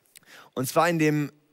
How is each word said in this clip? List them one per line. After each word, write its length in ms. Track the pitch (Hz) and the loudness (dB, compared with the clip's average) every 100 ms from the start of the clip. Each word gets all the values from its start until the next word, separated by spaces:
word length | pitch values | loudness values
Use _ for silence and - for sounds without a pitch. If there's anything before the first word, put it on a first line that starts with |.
| _ - - - - | _ -20 -20 -20 -14
Und 160 | - 127 | -8 -2
zwar 220 | - 160 | 0 2
in 80 | 170 | 2
dem 340 | 151 151 147 - _ | 0 0 -4 -10 _